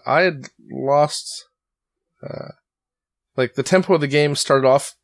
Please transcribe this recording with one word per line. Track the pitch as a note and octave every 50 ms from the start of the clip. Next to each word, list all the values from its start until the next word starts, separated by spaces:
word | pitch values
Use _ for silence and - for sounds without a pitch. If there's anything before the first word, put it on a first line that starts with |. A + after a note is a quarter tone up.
| -
I | B2 C3 D#3
had | F#3 F#3 E3 C#3 A#2 - _ _ A2 -
lost, | B2+ C3 C3 C3+ C#3+ D3 D3 D3 - - - - - - - _ _ _ _ _ _ _ _ _ _ _ _ _ _ _ -
uh, | - - - - - - _ _ _ _ _ _ _ _ _ _ _ _ _ _ _ _ -
like, | B2+ A#2 -
the | - B2+
tempo | - F3+ F#3 F#3 - F#3+
of | D#3+
the | D3 C#3
game | C3+ D3 D3 D3+ C#3+
started | - - - D3+ C3+ C3 C3
off, | C3 C#3 - - - _